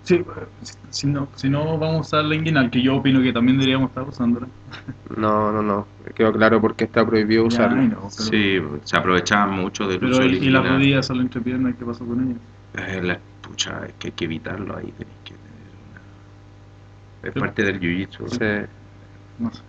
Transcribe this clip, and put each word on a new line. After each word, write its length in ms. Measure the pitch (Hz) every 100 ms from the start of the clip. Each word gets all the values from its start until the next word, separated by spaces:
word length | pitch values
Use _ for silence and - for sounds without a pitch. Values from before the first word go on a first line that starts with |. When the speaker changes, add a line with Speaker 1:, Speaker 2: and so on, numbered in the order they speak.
Speaker 1:
Sí, 200 | - 175 - - - -
si, 120 | - - -
si 160 | - 143
no, 220 | 143 139 -
si 120 | 135
no 300 | 143 156 160
vamos 180 | 160 160
a 40 |
usar 240 | 147 151
la 100 | 151
inguinal, 360 | 156 160 151 123
que 120 | 123
yo 140 | 131 135
opino 260 | 135 131
que 100 | 127
también 240 | 117 120 135
deberíamos 340 | 135 131 127
estar 120 | -
usándola. 460 | 135 - 120 120 127 - - - - - - -
Speaker 2:
No, 360 | 107 107 107
no, 100 | 107
no. 240 | 107 101 101 - - -
Quedó 160 | 110
claro 280 | 107 110 113
por 140 | 107
qué 100 | -
está 220 | 113 117 110
prohibido 360 | 110 107 113
Speaker 1:
Ya, 40 | 113
Speaker 2:
usarla. 320 | 117 110 127
Speaker 1:
ay, 40 | 127
no, 120 | 104
pero 100 | 101
Speaker 3:
Sí, 480 | - 110 110 101 95 76 73
se 140 | - 85
aprovechaban 560 | 90 92 - 104 101
mucho 320 | 98 95 - 101
del 140 | 92
Speaker 1:
pero 120 | 123
Speaker 3:
uso 100 | 127
Speaker 1:
y, 20 | 131
Speaker 3:
del 80 |
Speaker 1:
y 40 | 131 139
la 80 | 131
Speaker 3:
inguinal. 100 | - 135
Speaker 1:
rodilla, 200 | 135 139
esa 140 | 135
la 80 | 127
entrepierna, 500 | 127 127 117 127 127 120
¿qué 60 |
pasó 200 | 120 117
con 160 | 120 120 131
ella? 80 | 117 - - - 92 92
Speaker 3:
Eh, 120 | 95
la, 160 | 90 85 - -
pucha, 380 | - 85 87 82 -
es 60 | -
que 100 | -
hay 40 |
que 120 | -
evitarlo 520 | 82 80 - 92 95 82
ahí, 160 | - -
tenés 160 | - -
que 100 | -
tener 360 | - - - - - -
una, 1400 | - - - - - - - - - - - - - 92
es 60 |
Speaker 1:
Sí. 60 | 135
Speaker 3:
parte 220 | 101 -
del 160 | 98 95
jiu-jitsu. 480 | 87 90 98 - -
Speaker 2:
Sí. 400 | 120 110 104 104 - - - - - - -
Speaker 1:
No 140 | 117
sé. 80 | -